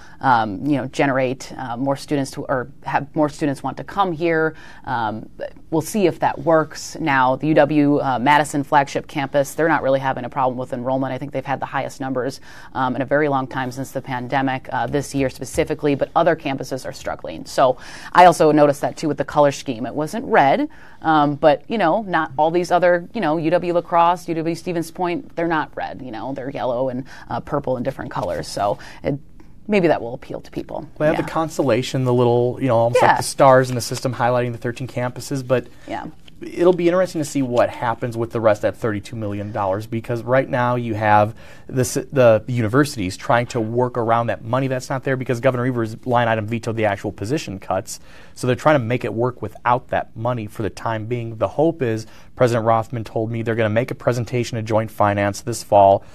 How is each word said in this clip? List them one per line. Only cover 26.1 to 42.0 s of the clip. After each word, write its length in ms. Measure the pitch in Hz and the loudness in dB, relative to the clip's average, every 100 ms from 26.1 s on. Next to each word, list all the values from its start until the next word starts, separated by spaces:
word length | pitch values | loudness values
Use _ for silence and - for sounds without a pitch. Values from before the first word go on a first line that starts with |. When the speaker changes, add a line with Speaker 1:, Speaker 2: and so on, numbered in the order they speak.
Speaker 1:
know, 220 | 110 117 | -10 -8
they're 160 | 131 127 | -8 -8
yellow 400 | 139 117 120 131 | -4 -2 -2 -2
and, 160 | 123 131 - - | -4 -10 -14 -8
uh, 100 | 120 | -8
purple 360 | - 147 143 127 | -4 -4 -2 -4
and 80 | |
different 260 | - - 127 | -4 -6 -8
colors. 380 | - 104 87 160 | -6 -4 -4 -6
So 300 | - 101 104 - - | -4 -2 -2 -6 -8
it, 140 | - 143 - - - - - | -6 -6 -8 -20 -20 -16 -2
maybe 220 | 208 170 | 2 2
that 120 | 117 | 2
will 140 | 117 | -2
appeal 260 | 131 - - | -10 -12 -14
to 100 | - | -12
people. 380 | - - 52 - - | -12 -10 -10 -10 -2
Speaker 2:
They 60 | |
have 120 | - - | 0 0
Speaker 1:
Yeah. 40 | |
Speaker 2:
the 100 | 160 | -2
constellation, 720 | - 160 - 139 110 - 135 | -2 -4 -2 0 2 0 -2
the 100 | 127 | 2
little, 420 | 123 120 120 123 117 | 4 4 4 2 0
you 100 | 131 | 2
know, 100 | 117 | 4
almost 240 | 117 120 | 4 4
Speaker 1:
Yeah. 60 | - | 4
Speaker 2:
like 80 | 147 | 4
the 40 | |
stars 440 | - - 143 131 131 | 0 4 8 8 6
in 60 | |
the 80 | 127 | -2
system 320 | - 123 135 | -4 -4 -4
highlighting 380 | 120 123 123 123 | 0 0 2 0
the 60 | 117 | -4
thirteen 300 | 123 117 123 | -6 -6 -8
campuses, 580 | - 123 123 - 139 123 | -6 -6 -6 -6 -6 0
but 200 | 127 120 - - | 0 -2 -14 -10
Speaker 1:
Yeah. 200 | 110 - - - - | -8 -8 -14 -20 -16
Speaker 2:
it'll 320 | 175 - 170 | -10 2 4
be 140 | 180 170 | 4 4
interesting 340 | 180 180 170 | 2 0 -2
to 40 | |
see 180 | 143 139 | -4 -2
what 260 | 131 123 - | 0 2 2
happens 480 | - 123 113 123 113 | 2 -4 -2 -4 -4
with 140 | 117 | -4
the 100 | 120 | 0
rest 200 | 110 - | 2 2
of 80 | 107 | 0
that 80 | 98 | -2
thirty-two 360 | 120 104 - 117 | -4 -4 -6 -8
million 340 | 107 104 104 | -6 -6 -6
dollars, 340 | 104 98 98 110 | -4 -2 -2 -4
because 360 | 117 - 120 | -6 -4 -6
right 260 | 117 127 135 | 0 0 2
now 280 | 123 123 123 | 0 0 0
you 180 | 120 | -2
have 400 | 107 107 104 107 - - - - | 0 4 6 6 0 -16 -18 -6
the 140 | 131 | -2
s-, 180 | 123 139 | 0 -2